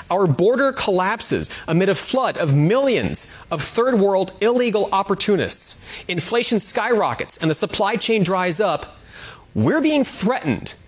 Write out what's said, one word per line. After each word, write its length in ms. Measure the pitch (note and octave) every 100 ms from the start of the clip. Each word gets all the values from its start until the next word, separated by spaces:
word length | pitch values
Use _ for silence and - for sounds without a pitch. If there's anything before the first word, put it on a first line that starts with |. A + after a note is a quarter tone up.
| -
our 160 | F3 F#3+
border 460 | C3 F#3 B3+ C4+
collapses 800 | C4 - F#3 F#3 A3 - G#2+ D#2 - -
amid 220 | D#3+ F#3+
a 40 |
flood 440 | G3 - B3+ A#3+ -
of 160 | E3
millions 840 | C#3+ D3+ A#3+ C#4 G#3 G2 - - - -
of 120 | E3
third 380 | - - B3 A#3
world 320 | G3 F#3+ F#3 -
illegal 480 | G#3+ B3 B3 G#3 G3+
opportunists, 960 | F#3+ G3 G3 - G3 G#2 - - - - - -
inflation 500 | F3 - A#3+ A#3+ A3
skyrockets, 800 | - - A3 A#3 E3 A#2 - -
and 140 | D#3+
the 40 |
supply 420 | D3+ G#3+ - G3+ A3
chain 260 | - A3+
dries 360 | F3+ F#3 F3+ F3+
up, 380 | G#3 D3+ - - - - - - -
we're 280 | - A2+ D4
being 200 | D4+ D4+
threatened 720 | C4 - G3 C4 D#3+ G#2+ - -